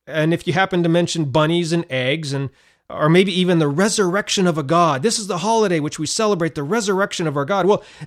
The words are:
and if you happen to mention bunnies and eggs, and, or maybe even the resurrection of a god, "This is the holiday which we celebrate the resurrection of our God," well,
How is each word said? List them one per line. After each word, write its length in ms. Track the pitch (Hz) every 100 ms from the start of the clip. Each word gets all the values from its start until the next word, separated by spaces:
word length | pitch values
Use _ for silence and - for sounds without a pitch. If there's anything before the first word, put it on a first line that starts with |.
| -
and 260 | 156 156
if 140 | 170 -
you 60 |
happen 300 | 165 190 180
to 60 | 175
mention 360 | 170 170 165 147
bunnies 480 | 156 151 170 165
and 120 | 170 -
eggs, 420 | 131 127 156 151
and, 160 | 139 135 - _ _ -
or 200 | - 151
maybe 280 | 170 196 180
even 220 | 180 175
the 80 | 151
resurrection 800 | 143 202 196 185 190 208 - 185
of 100 | 160
a 60 |
god, 400 | 135 165 170 135
"This 160 | 190 226
is 80 | 196
the 120 | 180
holiday 400 | 190 226 208 170
which 200 | 151 -
we 80 | 151
celebrate 480 | - 220 196 165 160
the 80 |
resurrection 640 | 143 226 202 190 202 - 165
of 100 | 143
our 80 | 139
God," 200 | 196 180
well, 180 | 208 - -